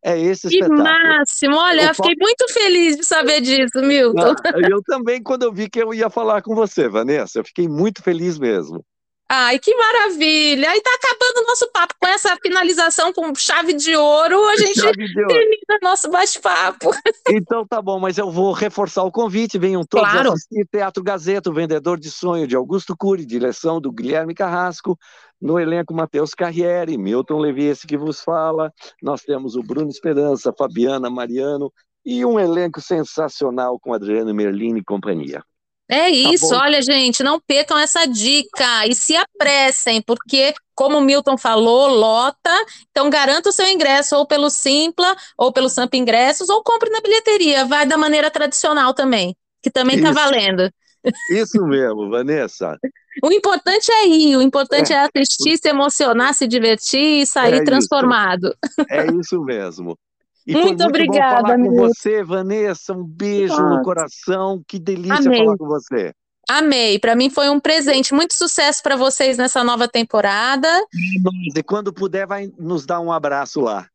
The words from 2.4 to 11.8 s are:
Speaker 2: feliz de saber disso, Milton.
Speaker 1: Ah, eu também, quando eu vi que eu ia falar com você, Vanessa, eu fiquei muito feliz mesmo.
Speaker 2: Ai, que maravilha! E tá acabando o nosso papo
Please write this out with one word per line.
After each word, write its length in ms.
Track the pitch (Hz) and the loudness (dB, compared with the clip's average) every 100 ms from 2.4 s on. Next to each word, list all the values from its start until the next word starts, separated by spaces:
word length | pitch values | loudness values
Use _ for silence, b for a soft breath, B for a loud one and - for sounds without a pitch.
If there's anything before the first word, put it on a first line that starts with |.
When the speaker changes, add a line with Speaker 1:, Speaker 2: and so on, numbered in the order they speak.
| 494 | 0
Speaker 2:
feliz 420 | - 415 349 339 294 | 2 2 4 4 2
de 80 | |
saber 380 | 349 330 277 302 | 0 0 2 0
disso, 400 | 247 269 254 254 | 2 2 2 0
Milton. 520 | 277 285 247 175 175 302 330 | 2 4 4 4 2 2 0
Speaker 1:
Ah, 240 | 285 349 | 2 2
eu 120 | 403 | 2
também, 380 | 196 269 233 247 | 0 -4 -2 -4
quando 220 | 214 254 | -2 -2
eu 80 | 240 | -2
vi 160 | 196 214 | -2 -6
que 120 | 233 | -4
eu 120 | 226 | -4
ia 160 | 226 220 | -2 -2
falar 320 | 233 220 208 | -2 0 0
com 100 | 202 220 | 0 -2
você, 320 | 208 - 131 | 0 0 0
Vanessa, 520 | 104 120 147 101 - | 0 0 -2 -2 -6
eu 40 | |
fiquei 240 | 104 - 170 | -6 -4 -2
muito 340 | 147 202 190 | 0 -2 -2
feliz 340 | - 170 180 156 | -4 -2 -2 -2
mesmo. 460 | 127 98 76 82 - _ _ _ _ | -2 -2 -4 -12 -16 _ _ _ _
Speaker 2:
Ai, 280 | 262 247 262 | 0 0 0
que 160 | - 480 | 0 2
maravilha! 1000 | 440 480 415 330 311 311 302 277 302 403 | 2 2 0 0 0 2 2 2 0 0
E 60 | |
tá 80 | 508 508 | 0 0
acabando 500 | 508 466 494 494 466 | -2 0 0 0 0
o 40 | |
nosso 200 | 494 480 | 0 0
papo 220 | 392 | 0